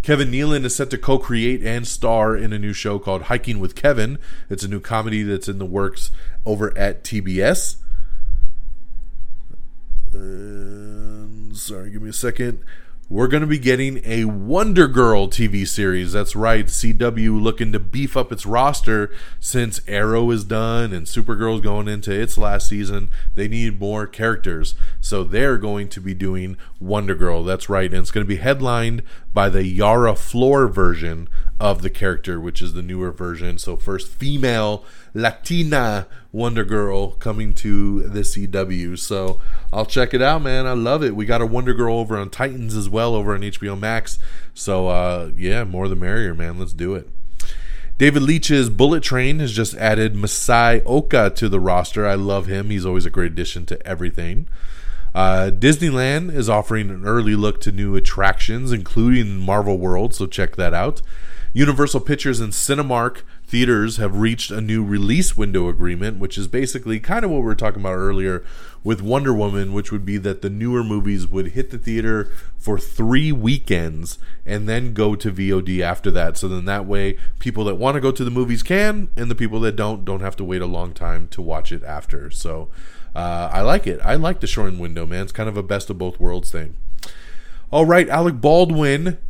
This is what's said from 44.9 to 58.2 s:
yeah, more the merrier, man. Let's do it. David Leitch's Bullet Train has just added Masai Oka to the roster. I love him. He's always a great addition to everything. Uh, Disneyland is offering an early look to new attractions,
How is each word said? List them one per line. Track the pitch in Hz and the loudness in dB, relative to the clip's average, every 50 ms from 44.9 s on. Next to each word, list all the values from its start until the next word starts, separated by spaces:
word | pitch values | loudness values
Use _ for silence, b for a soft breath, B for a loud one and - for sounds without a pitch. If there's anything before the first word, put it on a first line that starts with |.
| 87 90 90 90 90 90 85 80 78 | 2 2 2 2 -2 -4 -4 -2 -2
yeah, | 87 90 90 101 117 117 | -2 2 2 0 0 0
more | 98 92 90 92 98 | -4 -6 -4 -4 -2
the | 101 | 0
merrier, | 90 87 92 - 113 110 92 85 | 0 0 2 2 0 0 0 -2
man. | 82 82 82 87 90 | -2 -2 -4 -4 -6
Let's | 92 82 82 | -4 -4 -4
do | 80 85 90 98 | -4 -4 -6 -6
it. | 90 - - - - - - B B B B B B B B B B B B B | -8 -10 -6 -4 -4 -2 -2 B B B B B B B B B B B B B
David | - 135 147 139 147 | 4 4 4 4 2
Leitch's | 135 135 156 160 - - 147 139 127 117 | 0 0 0 0 0 0 2 2 2 2
Bullet | 104 98 131 147 170 160 | 2 4 4 4 4 2
Train | - - 131 127 127 139 151 156 | 0 0 0 0 2 2 2 0
has | 151 120 | 0 -4
just | 107 107 113 - - | -4 -4 -4 -4 -4
added | - - 110 107 110 110 110 107 | -4 -2 0 0 0 0 -2 -2
Masai | 101 104 101 - - - - 120 117 117 117 117 117 - | -2 -4 -4 -4 -4 0 2 2 4 4 6 6 4 4
Oka | - 123 151 151 - - 127 107 98 | 4 2 0 0 2 2 2 2 2
to | - - 113 107 | 0 0 0 0
the | 95 95 | 2 2
roster. | 92 92 90 90 87 - - 107 104 | 2 2 2 0 0 -2 -4 -2 -2
I | 101 101 | 0 0
love | 98 98 98 98 98 92 | -2 -2 -2 -2 -2 -2
him. | 92 98 98 98 104 | -4 -4 -4 -4 -4
He's | 104 98 87 | -4 -4 -4
always | 95 90 92 85 | 0 2 2 4
a | - | 4
great | - 92 87 85 | 4 2 2 0
addition | 80 85 87 - - 90 85 | -2 -4 -6 -6 -6 -6 -4
to | - - 80 - | -4 -4 -4 -4
everything. | - 95 82 87 85 - - 85 82 90 - 165 B B B B B B B B B B B B B - | -8 -6 -4 -2 -2 -2 -2 -2 -2 -4 -6 -6 B B B B B B B B B B B B B 2
Uh, | 92 92 95 92 95 95 95 | 2 4 4 4 4 4 4
Disneyland | 98 95 107 139 156 147 170 160 135 127 127 131 139 156 175 180 156 | 2 4 4 4 4 4 0 -2 -2 -2 -2 -2 -2 -4 -4 -4 -2
is | 131 113 110 | -2 0 0
offering | 107 107 104 - 113 110 107 98 | 0 0 0 -2 -4 -2 -2 -4
an | 95 92 95 | -6 -6 -4
early | 101 113 120 107 104 107 | 0 0 2 2 2 2
look | 101 104 101 98 - | 2 2 0 0 2
to | - 104 | 2 2
new | 95 98 104 101 98 | 2 2 0 4 6
attractions, | 98 92 - - 95 | 6 6 6 6 4